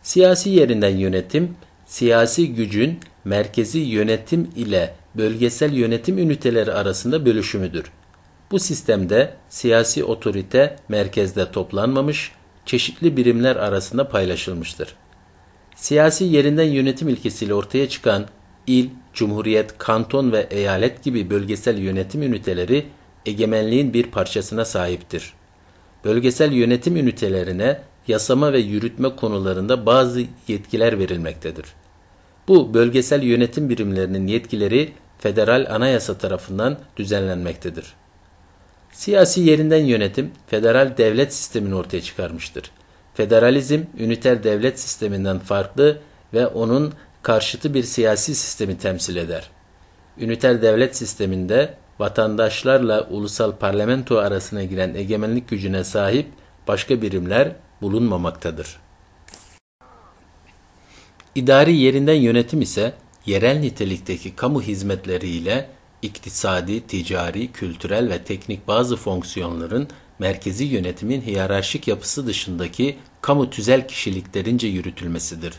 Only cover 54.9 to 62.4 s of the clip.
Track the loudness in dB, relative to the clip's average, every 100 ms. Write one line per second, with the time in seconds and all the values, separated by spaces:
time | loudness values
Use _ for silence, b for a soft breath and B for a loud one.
54.9 | -4 -4 -2 -2 -4 -4 -6 -2 -2 -2
55.9 | 0 0 0 -2 b b b -4 -4 0
56.9 | 0 0 -4 0 2 2 -2 _ _ -4
57.9 | 0 0 0 -4 -6 -10 -8 -14 -18 _
58.9 | _ _ _ -20 -20 -20 -20 _ _ _
59.9 | -20 -20 _ _ _ _ _ _ _ b
60.9 | b b b b -2 6 8 8 6 6
61.9 | 4 4 4 6 4